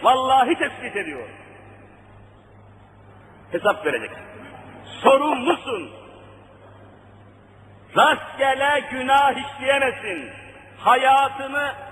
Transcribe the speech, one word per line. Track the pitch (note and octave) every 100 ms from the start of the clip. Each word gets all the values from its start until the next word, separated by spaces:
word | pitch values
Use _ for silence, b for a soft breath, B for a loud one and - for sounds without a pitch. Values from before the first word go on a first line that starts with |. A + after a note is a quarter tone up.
vallahi | G#3+ B3+ C4 C4 B3
tespit | E4+ C#4+ - - G3+
ediyor. | E3+ C#3 A2 - - - - - - - - - - - - - - - - - - - - - -
Hesap | E3+ G3+ - D3+
vereceksin. | B2 A2 - - - - - - - - -
Sorumlusun. | - C4+ C#4 C4 B3+ E4+ - - D#3+ - - - - - - - - - - - - - - - - - - - - F#3
Rastgele | C#4 D4 - - C4+ C4 C#4 D4 C#4+
günah | B3+ B3+ C4+ C#4
işleyemezsin. | C4 C4+ - C4 C#4 C4 - G#3+ E3+ B2+ - - - - -
Hayatını | G#3 B3+ C4 C4+ C4+ C4+ C4+ C#4 C#4+ B3+ -